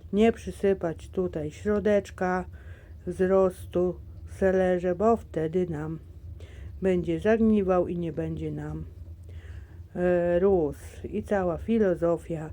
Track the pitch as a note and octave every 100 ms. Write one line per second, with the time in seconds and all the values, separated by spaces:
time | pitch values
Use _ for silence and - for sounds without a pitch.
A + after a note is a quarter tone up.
0 | - G3 A3+ A3+ F#3+ - G3 F#3+ F3 D#3
1 | - - F3+ D#3+ D3+ - G#3 G#3 G3+ G3+
2 | G3 - F3+ F3+ F3+ - - - - -
3 | F3+ F3 F#3 F#3+ F#3+ F#3 - F3 F3+ F3
4 | - - - - F#3+ F#3 F#3 F3+ F3+ F3
5 | A3 A3+ - D#3+ D#3 F3+ F3 D3+ D#3 D#3+
6 | - - - - - - - - F#3+ F3+
7 | E3 D#3+ G#3 A3+ A3 G#3+ F#3 F#3 F3 F3
8 | E3 D#3 D#3+ D#3+ D#3 D3 D3+ D#3 D#3+ -
9 | - - - - - - - - - F3+
10 | F3+ F3 F3 F3 G3 F#3 D3 E3+ - -
11 | - G#3 - G3+ F3+ D#3+ - A3+ G3 D#3+
12 | E3+ E3 - D#3+ D#3+